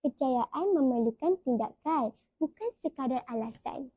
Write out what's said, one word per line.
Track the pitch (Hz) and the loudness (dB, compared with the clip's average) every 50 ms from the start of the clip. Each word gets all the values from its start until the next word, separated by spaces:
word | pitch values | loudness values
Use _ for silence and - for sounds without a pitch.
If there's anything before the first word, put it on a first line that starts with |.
| - | -2
Kejayaan | 254 247 _ 285 262 254 247 - - - 294 349 403 392 320 | -2 -2 _ 0 0 2 0 0 -2 -2 -2 0 2 4 4
memerlukan | 277 262 240 240 226 226 226 _ 302 339 370 370 | 4 4 4 4 2 0 0 _ 0 0 0 2
tindakan, | _ 262 240 220 220 - - _ _ 302 320 302 240 214 - _ _ _ _ _ | _ -2 0 0 0 -4 -6 _ _ 0 0 0 0 -2 -4 _ _ _ _ _
bukan | 311 302 - _ 427 480 - _ - | -4 -4 -4 _ -8 -8 -8 _ -6
sekadar | 311 - - 269 240 262 247 - | -6 -4 -2 -4 -2 -2 -2 -4
alasan. | - 240 226 220 226 226 - _ - - - 277 254 _ | -4 -6 -6 -6 -6 -10 -10 _ -10 -8 -8 -12 -12 _